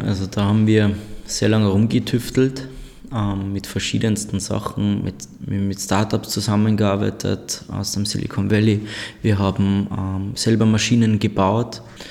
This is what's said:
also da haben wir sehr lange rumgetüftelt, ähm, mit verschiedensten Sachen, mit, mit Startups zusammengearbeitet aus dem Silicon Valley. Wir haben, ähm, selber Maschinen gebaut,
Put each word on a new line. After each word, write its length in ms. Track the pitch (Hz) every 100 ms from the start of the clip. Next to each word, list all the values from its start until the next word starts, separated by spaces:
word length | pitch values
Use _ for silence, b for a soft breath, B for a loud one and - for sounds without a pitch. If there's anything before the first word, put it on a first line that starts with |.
| -
also 200 | 98 95
da 200 | - 101
haben 200 | 107 107
wir 300 | 107 104 101 - - -
sehr 220 | - 107
lange 200 | 110 104
rumgetüftelt, 1000 | 98 117 123 - 120 - 127 135 131 - B B B -
ähm, 400 | 123 101 98 98
mit 140 | 98 -
verschiedensten 720 | 92 - 113 113 101 - 98
Sachen, 640 | - 104 - - 104 101
mit, 240 | 98 - - - -
mit 340 | 101 98 95
Startups 500 | - 98 107 107 -
zusammengearbeitet 1300 | - 104 104 110 107 104 98 104 101 98 98 - - -
aus 240 | 98 101
dem 160 | 98 101
Silicon 420 | 101 107 - 101
Valley. 320 | 104 107 104 107 B B B
Wir 160 | 113 98
haben, 500 | 98 98 98 98 - 98
ähm, 360 | 95 95 101
selber 320 | 120 110 113 113
Maschinen 540 | 107 - 120 110 104
gebaut, 640 | 107 101 95 110 120 - B B B